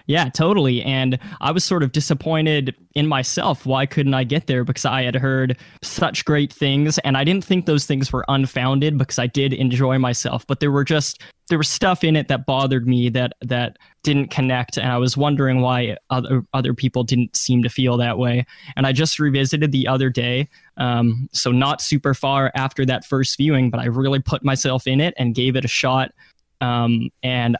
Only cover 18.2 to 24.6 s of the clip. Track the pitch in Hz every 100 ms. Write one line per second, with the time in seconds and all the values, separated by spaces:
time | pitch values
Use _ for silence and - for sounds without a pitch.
18.2 | 123 123 123 - - 135 135 131 160 -
19.2 | 147 135 135 151 151 131 131 131 131 123
20.2 | 120 127 147 _ _ - 123 120 120 117
21.2 | 139 - 127 123 139 151 - 147 143 131
22.2 | 135 139 135 - 135 - 131 123 - 135
23.2 | 131 - 147 139 127 120 120 120 135 135
24.2 | - 147 139 135